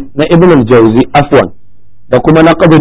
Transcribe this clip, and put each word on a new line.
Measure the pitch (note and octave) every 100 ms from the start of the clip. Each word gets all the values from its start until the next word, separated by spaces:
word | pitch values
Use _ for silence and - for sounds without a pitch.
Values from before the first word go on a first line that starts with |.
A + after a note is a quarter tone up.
| -
na | -
Ibn | D#3 E3+ F3+
al-Jawzi, | D#3 A2 B2 A2+ A2+ C3
afwan, | D3+ C3+ C3+ F#2+ - - - - -
da | - B2+
kuma | - D#3+
Naqdu | D#3+ D#3+ F3 D#3